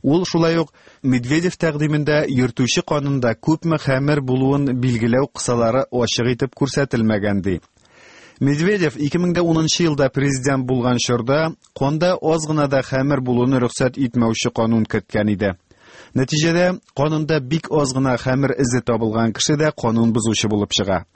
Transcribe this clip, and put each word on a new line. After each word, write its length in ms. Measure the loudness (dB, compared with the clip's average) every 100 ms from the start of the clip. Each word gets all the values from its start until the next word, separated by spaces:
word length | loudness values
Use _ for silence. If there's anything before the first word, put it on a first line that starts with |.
Ул 220 | 2 2 2
шулай 320 | 2 2 2
ук 160 | -2 _ -20 -6
Медведев 540 | 0 0 2 0 0 0
тәкъдимендә 720 | -2 0 0 0 2 0 2
йөртүче 560 | 0 0 0 0 0
канунда 480 | 0 -2 0 0 0
күпме 480 | 0 0 0 0 -2
хәмер 400 | 0 0 0 0
булуын 540 | 0 0 2 2 0 0
билгеләү 540 | 0 0 2 2 0
кысалары 540 | -4 -2 0 2 0 -2
ачык 480 | -2 -2 0 -2 0
итеп 160 | -4 -2
күрсәтелмәгән, 840 | -2 0 -2 0 2 0 0 0
ди. 200 | -2 -4 _ _ _ -20 -20 -20 -20 -2
Медведев 540 | 0 2 0 2 0 -2
ике 220 | -2 0
мең 140 | 0 0
дә 80 | 2
унынчы 380 | 2 0 0
елда 260 | 0 2 0
президент 560 | 0 0 0 0 0 0
булган 320 | 0 0 0
чорда 540 | 0 -2 0 0 -2 -6 _ -2
канда 380 | -2 0 0 0
аз 300 | 0 -2 0
гына 160 | 0 2
да 120 | 0
хәмер 400 | 0 -2 0 -2
булуны 380 | 0 0 2 2
рөхсәт 380 | 0 -2 -4 -2
итмәүче 480 | -2 0 0 0 -2
канун 380 | 0 0 2 0
керткән 400 | -2 -2 -2 0
иде. 220 | 0 -2 -4 _ _ -20 -20 -6 -4
Нәтиҗәдә 640 | -2 0 0 2 0 -2 _ -2
канунда 420 | 0 0 0 -2
бик 300 | 0 -4 0
аз 240 | 0 0
гына 240 | 0 0 0
хәмер 380 | 0 0 0 0
эзе 240 | 0 0
табылган 520 | 0 0 0 0 0
кеше 260 | -2 -2 0
дә 80 | 0 0
канун 320 | -2 2 2
бозучы 380 | 2 0 0 0
булып 240 | 0 0
чыга. 300 | -2 0 -2 -4